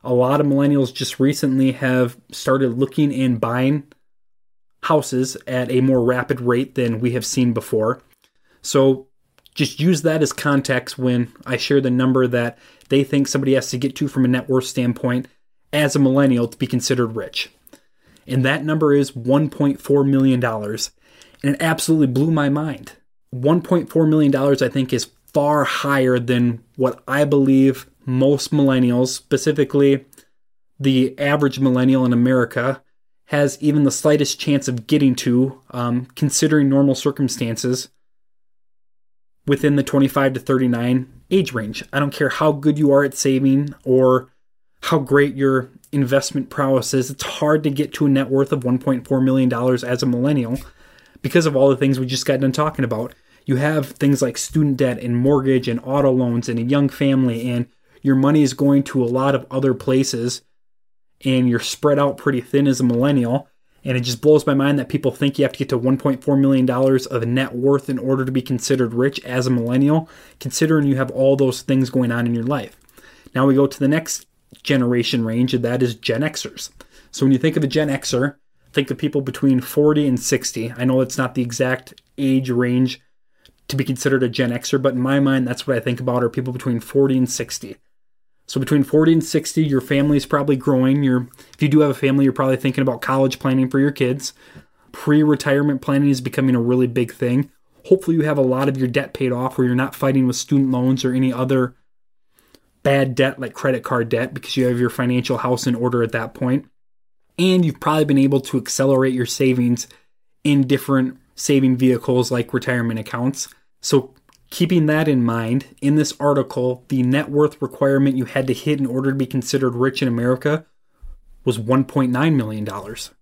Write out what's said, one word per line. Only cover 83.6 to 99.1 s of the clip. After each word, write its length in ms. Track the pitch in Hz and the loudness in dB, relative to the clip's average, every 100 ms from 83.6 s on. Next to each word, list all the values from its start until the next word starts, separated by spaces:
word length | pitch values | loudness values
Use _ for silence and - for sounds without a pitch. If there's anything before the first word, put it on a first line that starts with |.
| _ | _
to 100 | 135 | -6
be 80 | |
considered 380 | 135 127 143 135 | -4 -2 0 2
a 60 | 127 | 0
Gen 220 | 113 123 | 0 -2
Xer, 300 | 120 - 139 | -4 -2 -2
but 140 | 135 | 0
in 60 | 127 | -2
my 200 | 127 139 | 0 2
mind, 260 | 139 135 123 | 2 0 -2
that's 200 | 120 - | -6 -2
what 100 | 123 | -2
I 40 | |
think 200 | 127 120 | -2 -4
about 220 | 127 123 | -2 0
are 80 | 120 | 0
people 220 | - 127 | -2 -6
between 280 | 127 - 120 | -6 -4 -6
forty 380 | - 139 139 131 | -2 0 2 2
and 100 | 123 | 0
sixty. 480 | - 120 - 101 - _ _ _ _ _ _ _ | -2 -8 -10 -14 -18 _ _ _ _ _ _ _
So 120 | 139 | -6
between 240 | 131 147 | 0 0
forty 300 | 135 151 156 | 2 4 4
and 100 | 160 | 4
sixty, 400 | 160 156 - - | 2 -4 -2 -2
your 200 | 156 135 | 0 0
family 340 | 127 139 143 147 | 0 0 2 0
is 80 | |
probably 320 | - 147 143 135 | 0 -2 0 0
growing. 460 | 127 131 131 139 | 2 2 2 2
You're, 260 | 139 123 123 - - | 2 0 -2 -14 -20
if 80 | - | -4
you 80 | 151 | 2
do 120 | 151 | 4
have 100 | 147 | 2
a 40 | |
family, 300 | 131 139 135 | 2 0 2
you're 80 | 135 | 2
probably 240 | 131 135 127 | 2 0 0
thinking 240 | 135 127 | -2 0
about 220 | 135 120 | -2 -2
college 360 | - 135 135 131 | -2 0 0 0
planning 300 | 135 131 131 | -2 0 0
for 100 | 135 | 2
your 120 | 143 | 0
kids. 420 | 143 127 139 - - - - _ _ _ | 0 -2 -2 -6 -14 -20 -20 _ _ _
Pre-retirement 920 | - - 147 151 143 - 139 147 135 | -8 2 4 4 2 2 0 2 -2
planning 260 | - 139 143 | -2 0 2
is 140 | 135 | 0
becoming 320 | 127 - 131 | -2 -2 0
a 60 | 127 | 2
really 260 | 117 127 123 | 2 2 0
big 260 | 120 120 | 0 -4
thing. 380 | - 123 127 147 _ _ _ | -4 -2 0 -2 _ _ _
Hopefully 320 | - 190 175 165 | 2 2 2 0
you 60 | |
have 160 | 151 143 | 0 2
a 40 | |
lot 280 | 131 127 135 | 0 2 0
of 80 | 131 | 0
your 100 | 131 | -2
debt 240 | 120 139 | -2 -4